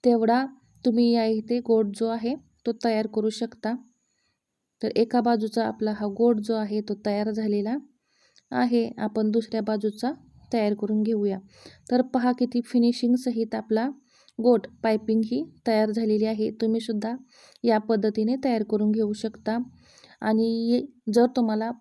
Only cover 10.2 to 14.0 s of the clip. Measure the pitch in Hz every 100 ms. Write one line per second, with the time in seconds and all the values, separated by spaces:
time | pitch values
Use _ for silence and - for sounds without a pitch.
10.2 | - - - 240 208 208 202 214 214 220
11.2 | 202 190 - - - - - 247 254 262
12.2 | 247 247 247 247 233 247 233 240 240 247
13.2 | 254 226 226 220 214 220 254 285